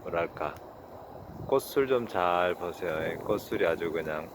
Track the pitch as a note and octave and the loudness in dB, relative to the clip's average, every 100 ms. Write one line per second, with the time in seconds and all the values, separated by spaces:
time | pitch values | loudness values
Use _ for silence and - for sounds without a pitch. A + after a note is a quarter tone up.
0 | F2+ E2+ E2 - D2+ D2+ - - - - | 0 0 0 -2 -4 -4 -14 -16 -16 -16
1 | - - - - - C3+ - - C3+ B2+ | -16 -14 -14 -12 2 2 2 0 4 2
2 | A2+ F#2+ F2+ F2 F2+ F2 F2 D#2+ F2 D#2 | 2 2 4 6 4 2 -4 -4 -2 0
3 | D#2+ E2 - G#2 - G#2+ F#2 E2 E2+ D#2+ | -2 -4 0 0 0 2 4 4 0 -2
4 | D#2 D#2 D#2+ | -2 -4 -6